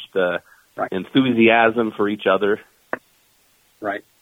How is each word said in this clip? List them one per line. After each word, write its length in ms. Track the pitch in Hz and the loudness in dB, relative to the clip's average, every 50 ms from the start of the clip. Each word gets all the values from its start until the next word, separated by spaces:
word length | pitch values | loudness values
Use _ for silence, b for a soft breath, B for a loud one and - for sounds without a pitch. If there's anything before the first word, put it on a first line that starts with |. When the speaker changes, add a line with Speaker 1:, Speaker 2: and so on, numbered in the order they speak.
| - - _ | -10 -8 _
Speaker 1:
the 280 | 95 92 90 87 85 b b b b b b _ - | -2 -2 -2 -2 -6 b b b b b b _ -10
Speaker 2:
Right. 140 | 95 - | -8 -6
Speaker 1:
enthusiasm 1000 | 95 92 90 - - 135 131 131 117 113 113 113 113 117 117 113 110 120 113 110 - - | -6 -8 -8 -2 0 0 2 2 2 4 4 4 6 4 4 2 2 0 -2 -4 -2 -2
for 100 | 104 101 | -2 -2
each 180 | 107 104 - | -2 -2 0
other. 360 | 101 95 95 104 101 107 107 - _ _ _ _ _ - - _ _ _ _ _ _ _ _ _ _ _ _ _ _ _ _ | 0 0 2 2 0 -2 -2 -6 _ _ _ _ _ -10 -10 _ _ _ _ _ _ _ _ _ _ _ _ _ _ _ _
Speaker 2:
Right. 220 | 107 101 98 107 - _ _ _ | -10 -8 -8 -10 -12 _ _ _